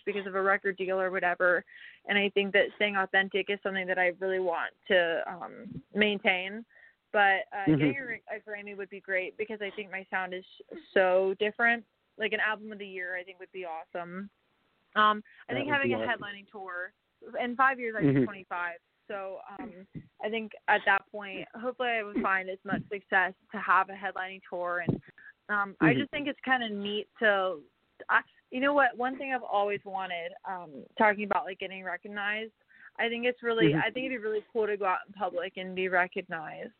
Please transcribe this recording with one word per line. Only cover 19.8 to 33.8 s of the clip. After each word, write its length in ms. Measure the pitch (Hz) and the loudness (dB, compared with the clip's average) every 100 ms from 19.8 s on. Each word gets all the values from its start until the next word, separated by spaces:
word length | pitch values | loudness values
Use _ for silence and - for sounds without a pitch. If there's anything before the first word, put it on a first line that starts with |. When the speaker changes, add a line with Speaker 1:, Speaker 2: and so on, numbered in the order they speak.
| 196 - - - | -16 -16 -16 -8
Speaker 1:
I 60 | 214 | -4
think 240 | 226 220 - - | -4 -6 -4 2
at 140 | 208 208 | 2 4
that 160 | 196 - | 2 0
point, 360 | 208 196 190 - 233 | -10 -10 -10 -12 -8
hopefully 340 | 247 247 247 | -6 -4 -2
I 140 | 226 | -2
would 180 | 208 208 | -2 -2
find 280 | 202 190 185 | 0 0 -2
as 80 | 185 | -8
much 180 | 196 180 - | -4 -4 -4
success 420 | 202 - 196 180 - _ | -10 0 2 2 -2 _
to 60 | 208 | -4
have 300 | 185 185 190 | 4 4 4
a 40 | |
headlining 480 | 196 196 185 185 190 - | -2 -8 -6 -8 -10 -10
tour. 300 | 180 175 175 | -6 -4 -2
And, 220 | 165 - - - - - - | -2 -4 -6 -20 -20 -16 -2
um, 260 | 208 202 185 | 0 -2 2
I 100 | 160 | 4
Speaker 2:
Mm-hmm. 80 | 262 | 4
Speaker 1:
just 120 | 277 | 0
think 160 | 302 285 | -4 -4
it's 120 | 269 - | -4 0
kinda 240 | 254 226 | 0 0
neat 380 | 208 202 208 - - | -6 -4 -4 -6 0
to, 400 | 220 196 185 156 143 _ _ - - | 2 4 2 -2 -10 _ _ -14 0
I, 120 | 226 - _ _ | 2 0 _ _
you 120 | 254 | -2
know 120 | 277 | 2
what? 220 | 285 254 214 | 4 4 2
One 220 | 247 262 | -4 -4
thing 160 | 277 | -4
I've 100 | 254 | -6
always 380 | - 202 202 202 | -2 0 0 -2
wanted, 480 | 202 190 185 175 170 - - | -6 -6 -6 -6 -8 -10 -10
um, 360 | 185 165 135 - - | -10 -10 -14 -8 2
talking 280 | 214 202 208 | 4 4 0
about, 180 | 190 | -2
like, 160 | 160 190 | -2 -6
getting 240 | 190 190 | -10 -10
recognized, 680 | 185 175 208 208 202 214 220 - _ - - - | -8 -10 -10 -6 -4 -4 -6 -14 _ -20 -12 -4
I 120 | 233 | -2
think 160 | 233 240 | 0 -2
it's 180 | 247 | -2
really, 280 | 233 226 160 | 0 4 6
Speaker 2:
Mm-hmm. 80 | |
Speaker 1:
I 100 | 156 | 6